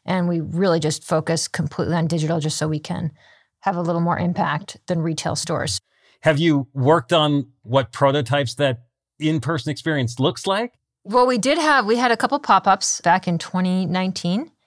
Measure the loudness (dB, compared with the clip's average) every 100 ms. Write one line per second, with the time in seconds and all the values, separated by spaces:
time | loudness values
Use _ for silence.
0 | -4 -2 0 -2 -2 0 2 2 0 -4
1 | -2 -2 0 -2 -2 -4 -4 -4 -2 0
2 | 0 0 0 -2 -2 -4 -4 -4 -6 -6
3 | -6 -10 _ _ _ _ -4 -2 -2 0
4 | 0 0 -2 -2 -2 -4 -8 -18 -4 -2
5 | -2 -4 -4 -6 -4 -4 -4 -6 _ _
6 | _ _ 0 2 4 2 0 0 2 2
7 | 2 2 2 0 -2 _ 0 0 0 2
8 | 2 2 0 -2 -2 0 0 0 _ _
9 | _ _ -2 0 -2 -4 -4 -4 -2 -2
10 | -2 0 0 0 -2 -2 -4 _ _ _
11 | 0 2 4 2 2 2 4 2 2 2
12 | 2 2 0 -2 2 4 4 2 0 -2
13 | 2 2 2 -4 -4 -2 0 0 0 -2
14 | -2 -2 -2 -2 -4 _